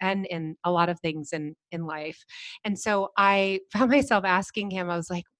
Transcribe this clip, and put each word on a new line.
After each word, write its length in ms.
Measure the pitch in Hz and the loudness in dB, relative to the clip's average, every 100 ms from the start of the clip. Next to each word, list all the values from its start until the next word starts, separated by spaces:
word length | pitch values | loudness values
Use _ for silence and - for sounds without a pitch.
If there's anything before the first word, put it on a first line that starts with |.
and 240 | 185 196 190 | -2 -2 -4
in 280 | 170 160 165 | -4 -6 -4
a 80 | 175 | 0
lot 180 | 175 170 | 2 2
of 100 | 170 | 0
things 320 | 165 156 147 | -4 -4 -6
in, 220 | 160 151 - _ | -6 -6 -10 _
in 140 | 170 160 | -8 -6
life. 380 | 156 156 - _ - - - 214 | -6 -10 -12 _ -18 -16 -8 -6
And 140 | 196 | -4
so 300 | 220 202 196 - | 0 0 0 4
I 440 | 196 196 196 190 - | 6 6 2 -2 -4
<laughs> 60 | |
found 180 | 208 247 | 0 4
myself 320 | 277 269 208 190 | 4 4 2 4
asking 460 | 185 185 220 202 | 2 0 -6 -4
him, 180 | 185 175 | -4 -2
I 80 | 170 | -4
was 140 | 170 | -4
like, 140 | 175 - | -6 -8